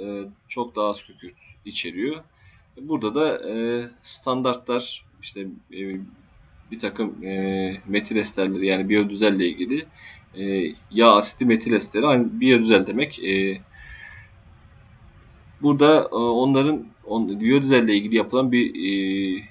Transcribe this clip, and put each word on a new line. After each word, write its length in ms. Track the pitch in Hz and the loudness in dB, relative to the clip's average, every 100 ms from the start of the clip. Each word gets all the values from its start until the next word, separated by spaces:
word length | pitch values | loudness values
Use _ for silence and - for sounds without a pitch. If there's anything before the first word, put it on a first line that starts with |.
e, 200 | 101 101 98 - - | -10 -10 -12 -16 -12
çok 280 | 123 120 110 | -8 -6 -4
daha 100 | 104 | -4
az 160 | 104 | -4
kükürt 340 | - 95 87 - - - | -12 -20 -20 -20 -20 -20
içeriyor. 520 | 104 - 87 87 127 156 160 _ - _ _ - | -12 -10 -8 -6 -6 -6 -14 _ -20 _ _ -16
Burada 340 | 143 147 107 | -6 -4 -2
da, 360 | 131 156 - - | -2 -2 -2 -6
e, 320 | 113 117 120 120 - | -6 -4 -4 -8 -14
standartlar, 1000 | - - 131 127 127 123 - 123 120 - _ _ | -16 -10 -4 -2 -2 -4 -4 -6 -6 -14 _ _
işte, 180 | - 104 98 - _ | -18 -14 -14 -14 _
e, 240 | 92 98 95 95 - _ _ _ - - | -12 -10 -10 -12 -20 _ _ _ -20 -18
bir 80 | 113 | -10
takım, 460 | 101 - 110 - | -8 -6 -6 -8
e, 580 | 92 98 95 95 95 98 98 | -8 -4 -2 -2 -4 -8 -4
metil 300 | 104 107 110 | -4 -2 -2
esterleri 500 | 104 - 95 95 95 | -2 -2 -2 0 0
yani 220 | 95 95 | 0 2
biyodizelle 600 | 104 104 101 107 98 90 | 2 2 2 2 2 0
ilgili, 380 | 80 92 143 - - - - _ 92 | -2 -4 -6 -8 -18 -20 -20 _ -10
e, 360 | 98 95 82 76 - | -4 -2 -4 -8 -6
yağ 260 | 104 113 104 | 4 6 6
asidi 280 | 107 - | 4 0
metil 280 | 123 113 - | 2 2 2
esteri, 340 | 107 - 107 147 | -2 -2 -2 2
aynı 340 | 127 113 110 | 2 0 0
biyodizel 460 | 127 123 113 101 95 | 4 4 6 4 4
demek. 320 | 104 147 - | -2 -4 -6
E, 420 | 95 95 98 95 - - - - - - - - - - - - - - - - - - - - | -4 -2 -2 -4 -12 -20 -20 -20 -20 -20 -20 -20 -20 -20 -20 -20 -20 -20 -20 -20 -20 -20 -20 -2
burada, 460 | 143 143 147 156 - | 2 6 6 6 4
e, 20 | |
onların, 720 | 107 120 117 135 135 143 151 - - - | 0 0 2 4 4 2 0 -6 -16 -6
on-, 340 | 110 95 101 | -4 -2 0
biyodizelle 560 | 113 139 135 131 110 104 | 2 4 6 4 4 2
ilgili 200 | 104 113 | 2 0
yapılan 360 | 101 123 131 | 2 0 2
bir, 180 | 123 - | 2 0
e, 720 | - 92 98 95 98 95 95 - | -2 -4 -2 -2 -2 -4 -6 -10